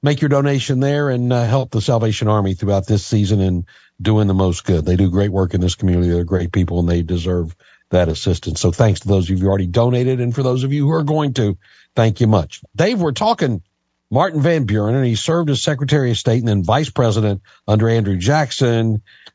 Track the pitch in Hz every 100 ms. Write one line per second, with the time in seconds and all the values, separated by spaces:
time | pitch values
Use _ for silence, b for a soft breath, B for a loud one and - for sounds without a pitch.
0 | 143 147 151 139 143 139 - 127 139 143
1 | 143 123 123 123 117 131 127 113 104 117
2 | 110 98 107 107 98 92 101 98 90 107
3 | - 110 98 104 95 90 85 b b _
4 | 95 107 104 95 95 85 - 87 76 90
5 | 95 90 101 98 92 95 87 - 95 87
6 | 87 87 85 95 87 98 85 87 85 87
7 | 82 87 87 90 82 85 b b b 90
8 | 85 80 - 87 - 80 90 82 113 98
9 | 104 98 85 92 95 98 90 87 120 123
10 | 127 127 123 120 127 127 135 147 143 165
11 | 147 156 147 127 104 98 b b b -
12 | 113 98 113 104 76 - - - 180 240
13 | 170 131 214 233 147 101 - _ _ _
14 | _ 120 185 160 147 165 120 107 104 127
15 | 127 110 - 165 160 135 - 139 139 147
16 | 127 113 - 117 117 101 87 123 151 -
17 | 120 107 107 98 b b - 107 113 113
18 | 101 95 92 151 139 - 127 117 110 110
19 | B B B